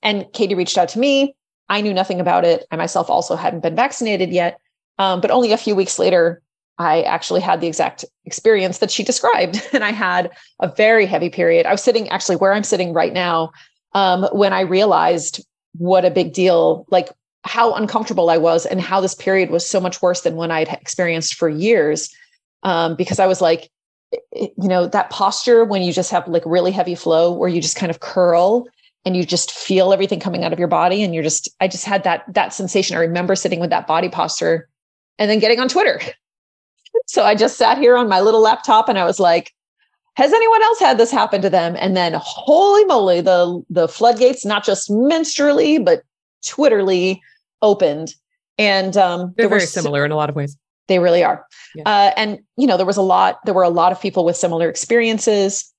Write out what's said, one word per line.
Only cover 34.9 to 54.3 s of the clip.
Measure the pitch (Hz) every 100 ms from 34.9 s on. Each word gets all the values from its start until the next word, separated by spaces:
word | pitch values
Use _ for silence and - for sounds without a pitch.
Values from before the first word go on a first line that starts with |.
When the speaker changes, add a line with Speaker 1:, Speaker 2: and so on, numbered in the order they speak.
| _ _ -
Speaker 1:
and | 208
then | 214
getting | 214 233
on | 254
Twitter. | 302 415 - -
<laughs> | - _ _ _ _ _ _ _ 466 -
So | -
I | 208 208
just | 226 -
sat | 233 269
here | 254 247
on | 233
my | 190
little | 202 220
laptop | 220 - - 220 226
and | 196
I | 175
was | 185
like, | 185 170 - _ _ _ _ _ _ -
"Has | 285
anyone | 440 453 453
else | 440 453
had | 339 240
this | 233
happen | 269 208 202
to | 190
them?" | 185 170 175
And | 190 185
then, | 175 160
holy | - - - 311 392 403 403
moly, | 269 190 175
the, | 170 180 175 180 -
the | 170 160
floodgates, | - 233 220 254 262
not | 202 208 208
just | 196 -
menstrually, | 208 262 330 320 - 294 285 311 302
but | 180 165 _ _ _ _
Twitterly | - - 285 214 196 185 185 190 _ _ _ _
opened. | 214 202 170 147 160 - _ _ _ -
And, | 214 196 190 190
um, | 180 175 180 180
Speaker 2:
They're |
Speaker 1:
there | 220
were | 202
Speaker 2:
very | 175
Speaker 1:
so | -
Speaker 2:
similar | 156 143 147
in |
a | 151
lot | 147
of | 151
ways. | 143 143 _ _ _
Speaker 1:
They | 185
really | 175 170
are. | 170 - - - - 156
Speaker 2:
Yeah. | 151
Speaker 1:
Uh, | 208 202 -
and, | 214 202 _ -
you | 262
know, | 269
there | 190
was | 202
a |
lot, | 190 185 190 180 -
there |
were | 185
a | 180
lot | 170 175
of | 180
people | 202 185
with | 170